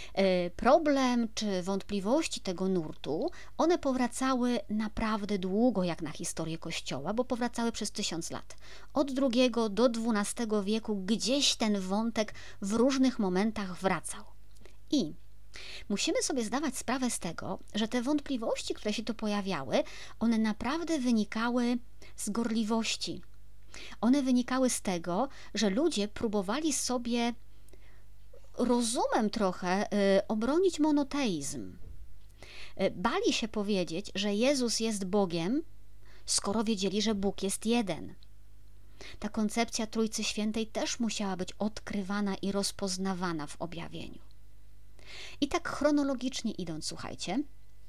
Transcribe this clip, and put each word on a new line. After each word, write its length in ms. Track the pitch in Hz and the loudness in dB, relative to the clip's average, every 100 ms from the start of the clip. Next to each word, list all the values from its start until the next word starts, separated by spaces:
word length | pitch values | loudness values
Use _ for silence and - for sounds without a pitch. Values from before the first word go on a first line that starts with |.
| - | -6
E, 360 | - 190 180 175 | 2 4 4 2
problem 800 | - 226 320 302 269 262 240 226 | 2 6 8 8 4 4 2 0
czy 300 | - 214 190 | -2 0 0
wątpliwości 760 | 180 196 - 202 190 285 - - | 0 -2 0 -2 2 2 2 -2
tego 260 | - 180 190 | -4 0 2
nurtu, 640 | 185 156 - 156 156 294 - - - | 2 0 -6 -2 -2 -2 -4 -8 2
one 200 | 311 349 | 4 4
powracały 840 | 277 254 247 - 262 262 247 240 - | 4 2 2 2 2 2 2 0 0
naprawdę 680 | 214 214 - 220 214 196 202 | -2 -2 -2 0 0 0 0
długo 440 | 185 196 247 196 | 2 4 4 4
jak 180 | 180 160 | 2 0
na 100 | 160 | -4
historię 460 | - 175 - 160 160 | -4 -6 -4 -4 -4
Kościoła, 560 | 165 165 - 143 151 | -4 -6 -4 -4 -2
bo 120 | 220 247 | -2 0
powracały 460 | 233 240 - 233 | 0 -2 0 -2
przez 200 | 226 214 | 0 -4
tysiąc 400 | - 202 165 - | -2 -2 -2 -4
lat. 240 | 135 - - - - - | -8 -8 -12 -10 -10 -4
Od 180 | - 285 | 0 2
drugiego 580 | 262 269 233 254 233 226 | 4 4 6 4 4 0
do 200 | 196 247 | 4 4
dwunastego 720 | 226 226 208 208 - 226 214 | 4 2 2 0 -2 0 0
wieku 320 | 196 220 220 202 | 2 0 0 -2
gdzieś 600 | 185 226 202 277 262 - | 0 0 2 4 4 4
ten 240 | 220 202 | 2 2
wątek 540 | 185 196 226 220 214 - - - | 2 0 0 0 -2 -2 -10 -6
w 120 | 196 | 0
różnych 460 | 226 254 269 262 247 | 4 4 6 4 4
momentach 580 | 196 180 220 214 196 175 | 2 4 2 0 -4 0
wracał. 460 | 190 170 - - - - - - - - - | 0 0 -2 -8 -8 -10 -10 -10 -10 -10 0
I 220 | 294 160 170 - - - - - - - | 2 2 -2 -10 -10 -10 -10 -10 -8 -4
musimy 320 | 202 - 466 | 0 2 2
sobie 200 | - 277 | 2 0
zdawać 340 | 220 247 302 - | 0 0 -2 -2
sprawę 320 | - 262 254 | -2 0 0
z 100 | - | -2
tego, 400 | 175 - - - - 214 | -4 -6 -6 -6 -4 -2
że 120 | 220 | 0
te 140 | 247 | 0
wątpliwości, 720 | 240 302 285 262 226 523 - | 2 0 0 -2 -2 -2 -2
które 200 | 359 214 | -4 -2
się 100 | 208 | -2
tu 100 | 214 | -2
pojawiały, 680 | 220 214 208 190 165 135 196 294 - - - | -2 0 0 0 -2 0 0 0 -4 -10 -2
one 180 | 226 226 | 2 4
naprawdę 640 | 220 214 240 320 330 320 | 2 2 -2 -2 0 0
wynikały 800 | 247 226 208 220 240 240 240 247 - - - - | 4 4 2 0 0 2 2 0 -4 -10 -10 -6
z 140 | - | -2
gorliwości. 920 | 202 233 220 214 226 220 - - 170 - - - - - - - - | 0 0 2 2 2 0 -2 -4 -6 -8 -10 -10 -10 -10 -10 -10 0
One 220 | 226 285 | 4 4
wynikały 460 | 262 247 240 254 254 | 6 4 4 4 4
z 120 | - | 2
tego, 480 | - 175 175 175 277 - - | 0 -2 0 0 0 -2 -6
że 160 | - 214 | 2 2
ludzie 380 | 190 330 208 202 | 4 2 2 -2
próbowali 640 | - 233 202 190 254 320 | 0 0 0 0 0 0
sobie 600 | 262 - 254 240 240 233 233 - - - - - - - - - - - - | 0 0 -2 0 2 0 -2 -8 -12 -10 -10 -10 -10 -10 -10 -10 -10 -10 -2
rozumem 720 | 240 240 233 254 508 359 214 | 2 4 2 2 2 4 2
trochę, 640 | - 196 180 180 190 208 208 196 190 | 2 0 0 0 0 2 2 6 4
y, 100 | - | 4
obronić 520 | 220 233 311 381 311 | 0 2 4 4 4
monoteizm. 960 | 302 294 285 285 254 160 139 135 92 92 - - - - - - - - - - | 4 4 2 0 0 0 -2 -6 -8 -8 -8 -8 -8 -8 -10 -14 -14 -10 -8 0
Y, 100 | 190 | 0
bali 420 | - 202 349 453 | 2 0 2 2
się 140 | - 214 | 2 0
powiedzieć, 640 | 220 202 196 180 160 - 196 | -2 0 0 0 -2 -4 -2
że 180 | 208 | 0
Jezus 460 | 202 247 285 240 208 | 2 4 4 2 0
jest 260 | 226 208 190 | 0 -2 0
Bogiem, 580 | 202 190 170 165 277 - - - - - - - | 2 2 2 0 0 -2 -10 -10 -12 -12 -10 -2
skoro 380 | - - 214 | 0 2 0
wiedzieli, 380 | 220 214 190 196 | 2 2 2 2
że 140 | 208 208 | 2 2
Bóg 280 | 202 - | 0 0
jest 220 | 196 - 214 | -2 -2 0
jeden. 480 | 240 202 - - - - - - - - - - - - - | 2 0 -4 -6 -12 -14 -14 -14 -14 -14 -14 -12 -12 -12 -8
Ta 100 | 208 | -4
koncepcja 580 | - 214 - 233 - 214 | 0 0 2 0 0 -2
Trójcy 360 | 220 226 - | 0 0 0
Świętej 440 | 208 - 214 220 226 | -2 0 0 0 -2
też 320 | - 302 - | -2 -2 0
musiała 380 | 233 - 202 180 | -2 0 -2 -2
być 160 | 185 - | -4 -2
odkrywana 760 | 208 - - 202 185 202 202 190 | -4 -4 -6 -4 -2 0 0 0
i 160 | 196 | 0
rozpoznawana 960 | 196 196 - 196 185 190 185 180 160 147 | 0 0 -2 -4 -2 -2 0 0 -2 -4
w 140 | - | -6
objawieniu. 580 | 165 165 160 160 - - - - - - - - - - - - - - | -6 -6 -8 -8 -8 -10 -12 -12 -12 -12 -12 -10 -10 -10 -10 -8 -8 -4
I 60 | 285 | -2
tak 220 | 339 - | 0 -2
chronologicznie 840 | - 285 294 277 262 254 - 220 | 2 4 4 4 0 -2 -2 -4
idąc, 340 | - 170 156 - | -4 -4 -4 -6
słuchajcie, 580 | - - - - 214 294 - - - | -6 -8 -6 -2 -2 -2 -6 -10 -10